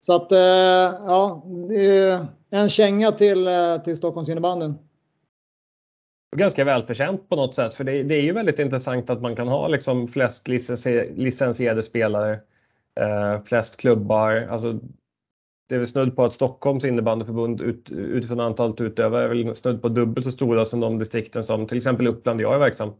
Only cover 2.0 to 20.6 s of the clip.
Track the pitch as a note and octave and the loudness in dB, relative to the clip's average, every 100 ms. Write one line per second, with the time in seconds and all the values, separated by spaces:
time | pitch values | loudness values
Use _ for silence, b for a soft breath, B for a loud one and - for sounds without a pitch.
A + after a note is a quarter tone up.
2 | F#3+ F3+ D#3 - _ G3 G#3 - G#3 G3+ | 4 2 -4 -12 _ 2 2 4 4 4
3 | A3 G#3+ G#3 F#3+ F#3 F3+ F3 E3 E3 D#3 | 2 4 4 4 2 2 2 0 -4 -4
4 | E3+ E3+ D#3 E3 F3 F3+ D#3 D3 _ _ | -4 -4 -6 -2 -2 -2 -4 -8 _ _
5 | _ _ _ _ _ _ _ _ _ _ | _ _ _ _ _ _ _ _ _ _
6 | _ _ _ C#3+ G3 - C#3 C3 A2+ A2+ | _ _ _ 0 0 2 2 2 0 -4
7 | D3 G3 - E3 C3 C3 A#2 - C3+ C#3 | -2 -4 -4 -2 -2 -2 -4 -4 -4 -2
8 | C#3 D3+ D3 F#3 G#3 D3+ C#3 C3 B2+ B2+ | 0 0 0 0 -2 0 -2 -2 -2 -4
9 | A#2 A#2+ B2 A#2 B2 C#3 D3+ D3 - B2+ | -2 -4 -4 -6 -2 -2 0 -2 -2 -4
10 | A#2+ C#3 B2 - - B2+ - B2 C3+ A#2 | -4 -2 -2 -2 -4 -4 -4 -6 -2 -2
11 | - D#2 C3 B2+ C3 A#2 B2 A2 A2 A#2+ | -2 -4 -4 -2 -2 0 -2 -2 -4 -2
12 | A2 G#2 G#2+ G#2+ _ _ _ _ _ - | 0 0 -2 -4 _ _ _ _ _ -4
13 | G#2+ G#2 G2+ G#2 G#2 A#2+ G#2+ - C3+ A2+ | -2 -2 -2 -4 0 -2 -2 -2 2 2
14 | G2+ G#2+ A2 A2 A#2 A2+ A#2 A2 B2 - | 2 2 2 0 -2 -6 -6 -6 -12 -20
15 | _ _ _ _ _ _ _ B2+ A#2+ C3+ | _ _ _ _ _ _ _ -4 -2 0
16 | C3 B2+ B2 - C3 - C#3+ C3+ C3+ A#2+ | 0 2 0 2 -4 0 -2 0 0 0
17 | A2+ A2+ G#2+ A#2 A#2 A#2 G2+ A#2 - D#2+ | 0 -2 -4 -4 -4 -4 -4 -6 -10 -10
18 | F2+ B2+ A2+ A#2+ A#2 G#2+ A#2 A2 A2+ A2 | -4 -4 -4 -4 -4 0 -2 -2 -6 -2
19 | A2 A#2 A#2+ A#2+ A#2 A2+ B2+ A#2 A#2+ A2+ | 0 0 0 -2 -4 -4 -4 -2 -2 0
20 | A#2+ A2+ C3 B2 B2+ A#2 | 0 -2 -6 -4 0 2